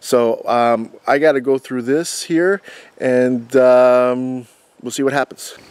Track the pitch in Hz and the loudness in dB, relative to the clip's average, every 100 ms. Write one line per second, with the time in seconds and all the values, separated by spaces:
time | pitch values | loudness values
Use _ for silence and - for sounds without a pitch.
0 | - 123 117 113 - 120 117 117 113 - | 0 0 0 -2 -2 0 0 0 -4 -14
1 | - 139 156 139 127 135 - 127 120 143 | -4 0 2 0 0 -4 -4 -10 -2 -2
2 | 165 - - 165 175 196 - - - _ | -2 -10 -4 -2 0 -2 -6 -20 -20 _
3 | 131 127 127 127 117 131 127 127 127 123 | -2 0 0 -2 -2 2 6 6 6 4
4 | 123 127 127 127 117 _ _ _ - 120 | 2 -2 -6 -10 -14 _ _ _ -12 -4
5 | 135 139 131 - - - - | -2 -2 -4 -8 -20 -20 -20